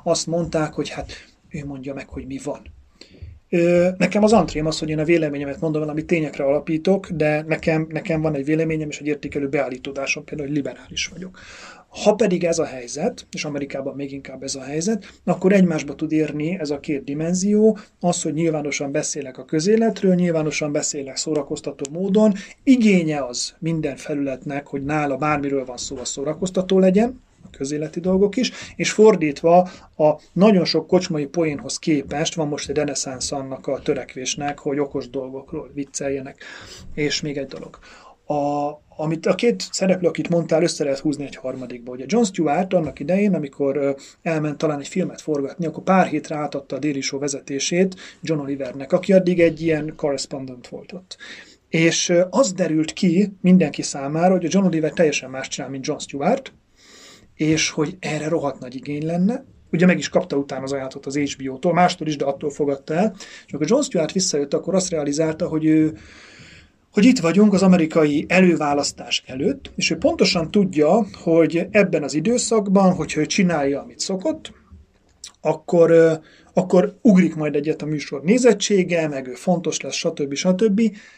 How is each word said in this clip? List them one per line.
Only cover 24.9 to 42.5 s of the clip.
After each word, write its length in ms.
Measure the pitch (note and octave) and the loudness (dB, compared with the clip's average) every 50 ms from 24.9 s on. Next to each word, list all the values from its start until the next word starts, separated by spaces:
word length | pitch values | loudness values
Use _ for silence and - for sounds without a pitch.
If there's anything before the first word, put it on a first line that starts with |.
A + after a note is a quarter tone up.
| D3+ D3+ D3 C#3+ C3+ | -2 -2 -2 -2 -2
bármiről 480 | C3 D3+ D3+ D3+ C#3+ C#3 C#3 C#3 C3+ B2+ | -2 0 0 0 0 0 -2 -2 -4 -4
van 120 | B2 B2 | -6 -10
szó, 200 | B2 - - C#3 | -12 -10 -10 -10
az 120 | B2 A#2+ - | -10 -10 -10
szórakoztató 720 | - C#3+ C#3 D3+ D#3+ D#3+ F#3+ F#3 - F#3+ F#3 - F#3+ F#3+ | -8 -6 -6 -6 -4 -4 -6 -2 -2 -2 0 2 4 6
legyen, 420 | F#3+ F#3+ F#3 G3+ A3+ B3+ B3+ - - _ _ _ - | 6 6 6 4 4 2 -2 -8 -16 _ _ _ -20
a 40 | - - | -20 -10
közéleti 420 | - C#3 C#3 D3+ D3+ D#3 D#3 - F3 | -8 -6 -6 -4 -6 -6 -6 -8 -4
dolgok 360 | E3 F#3 F#3+ F#3+ G3+ G3+ G3 | -2 0 2 4 2 2 2
is, 160 | B3+ B3 - - - - - - | 0 -2 -2 -4 -8 -14 -12 -8
és 160 | - E3+ - | -4 -4 -2
fordítva 760 | - - G#3+ A3 G#3 E3+ D#3 D3+ C#3+ - - E3 E3+ F3+ F3+ F3+ - - - - _ | 4 6 6 6 6 6 2 -2 -2 0 4 6 6 6 6 4 -2 -14 -20 -12 _
a 160 | - D#3 D3+ D3+ - - _ - | 2 2 2 2 0 -6 _ 2
nagyon 320 | E3+ F#3+ A3 G#3 F3+ D#3 | 4 6 6 6 6 4
sok 220 | - - D#3+ D#3 | 2 0 -2 2
kocsmai 380 | - F#3 F3+ F#3 - E3 D3 C#3+ | 2 2 2 2 0 -2 -4 -4
poénhoz 540 | C#3 - E3+ E3 D#3 C#3+ C3+ - C3+ - - | -2 -2 0 0 0 -2 -4 -6 -8 -10 -4
képest 560 | - E3+ D#3 C#3 - - D3 C#3+ D#3+ - - | 0 0 0 0 0 -4 -4 -4 -4 -4 -2
van 120 | E3 D3+ | -4 -4
most 220 | D3 D3 C3+ - - | -4 -4 -6 -6 -4
egy 60 | C#3 | -2
reneszánsz 560 | D3+ D3+ D3 C3+ - - C#3 C3 B2+ - - | -2 -2 -2 -4 -6 -6 -8 -8 -8 -8 -6
annak 360 | D3+ C#3 C3+ C3+ C3 B2+ - | -6 -6 -6 -8 -10 -8 -6
a 120 | D3+ C3+ B2 | -6 -6 -2
törekvésnek, 800 | - D#3 C#3 B2+ A#2+ - - C3+ B2+ B2 - D3 C#3+ C#3+ C#3+ - | -2 -2 -4 -4 -6 -10 -12 -8 -8 -6 -6 -6 -6 -6 -6 -6
hogy 200 | - D3+ C#3 D3 | -6 -4 -2 -2
okos 300 | C#3+ C#3 - C#3 B2+ B2 | -2 -2 -4 -8 -8 -6
dolgokról 640 | - C3+ B2+ C3 C3 C3+ - - E3 D3+ - - C#3 | -8 -8 -8 -8 -10 -14 -14 -12 -12 -12 -12 -10 -10
vicceljenek. 680 | C#3+ C#3 - - - D3 C#3 C#3 C3+ C3 C3+ - _ - - - - - - - - - - - | -10 -10 -10 -10 -8 -6 -4 -4 -6 -8 -12 -16 _ -20 -20 -18 -18 -20 -20 -20 -18 -16 -12 -6
És 280 | D#3 D3 C#3+ - - | -4 -2 -2 -2 -4
még 160 | D#3+ D3+ C#3 | -4 -6 -6
egy 100 | C#3+ C3+ | -6 -8
dolog. 320 | - - - - - - - - - - - - - - _ _ | -8 -10 -14 -14 -16 -18 -20 -20 -20 -20 -20 -20 -20 -20 _ _
A, 460 | - D3 D3 C#3+ C#3+ C#3+ D3 D3 D3 D3+ - _ _ _ | -4 -2 -2 -2 -2 -2 -2 -4 -4 -6 -10 _ _ _
amit 280 | - D#3 D#3 D#3+ D#3+ - | -6 -4 -4 -4 0 0
a 100 | G#3 F3+ | 0 0
két 280 | - A#3 A#3+ F#3+ F#3 - - | 2 2 0 0 0 -4 -10
szereplő, 360 | - - G3 F#3 F3+ F#3 F3+ | -6 -2 0 2 2 2 2
akit 220 | E3 - - D3+ - | 0 0 -2 -2 0
mondtál, 340 | E3+ E3+ D#3+ D#3+ E3 D#3 F3 | 0 0 2 2 2 2 2
össze 200 | D#3 - - D3+ | 0 0 -2 -2
lehet 160 | C#3 C3+ - | -2 -2 -2
húzni 260 | - D#3 C3+ C#3 C#3 | -2 -2 -4 -4 -6
egy 100 | C3 - | -10 -12
harmadikba. 560 | - - C3 B2+ B2+ B2+ A#2+ B2+ A#2+ A#2 B2+ | -10 -10 -10 -10 -10 -10 -12 -14 -14 -14 -14
Ugye 140 | B2+ B2+ C3 | -12 -12 -6
Jon 160 | C#3 G3 A#3+ A#3 | 0 2 2 2
Stewart 500 | F#3 - - D#3+ D3 | 2 0 0 0 0